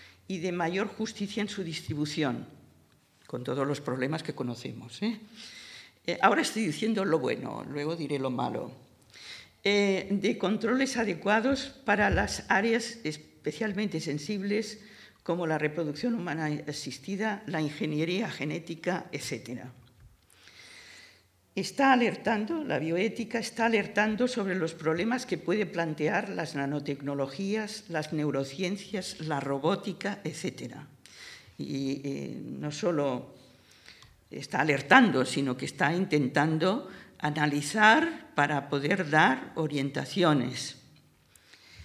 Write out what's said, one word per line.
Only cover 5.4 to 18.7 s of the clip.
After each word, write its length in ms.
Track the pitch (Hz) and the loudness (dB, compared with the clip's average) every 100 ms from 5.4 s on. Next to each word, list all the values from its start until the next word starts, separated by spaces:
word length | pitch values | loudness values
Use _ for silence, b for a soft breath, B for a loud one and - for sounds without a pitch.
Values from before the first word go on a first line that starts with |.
| B B B B B B - | B B B B B B -6
Eh, 120 | - | 4
ahora 200 | 196 320 | 6 6
estoy 240 | - 220 196 | 2 0 -2
diciendo 400 | - 220 202 190 | 0 0 0 2
lo 140 | 160 | 2
bueno, 440 | 127 113 120 110 - | 2 -2 -4 -8 -8
luego 260 | 143 147 170 | -6 -4 -4
diré 220 | 139 139 | -4 -2
lo 140 | 131 | -2
malo. 400 | 123 123 117 107 - - _ _ B B B B B | -2 -2 -4 -6 -12 -20 _ _ B B B B B
Eh, 440 | 196 202 202 190 - | 2 4 4 2 0
de 300 | 202 202 247 | 0 2 2
controles 580 | 185 214 220 254 269 240 | 0 0 2 2 0 0
adecuados 720 | 208 156 190 220 247 269 - - - | -2 0 2 4 4 0 -4 -6 0
para 240 | 202 202 | 4 4
las 340 | 180 208 - - | 4 0 -2 2
áreas 480 | 190 226 226 - - | 2 4 2 0 -6
especialmente 960 | 156 151 - - - - 214 190 214 160 | -6 -6 -12 -10 -6 -4 -2 -2 -2 -2
sensibles 800 | 151 147 - 208 202 214 214 - B B B B | -2 -4 -4 -4 0 0 -2 -8 B B B B
como 220 | - 175 165 | -4 0 2
la 120 | 156 | 2
reproducción 580 | 151 156 151 147 247 226 | 2 0 -2 -2 -2 -2
humana 340 | 175 156 156 147 - | -2 -2 0 -2 -4
asistida, 760 | 147 139 - - 196 220 202 - | -8 -8 -10 -6 -2 -2 -4 -4
la 160 | 160 | 0
ingeniería 680 | 151 151 156 151 165 185 202 | 0 0 -2 0 0 0 -2
genética, 760 | - 147 165 160 | -4 -4 -4 -6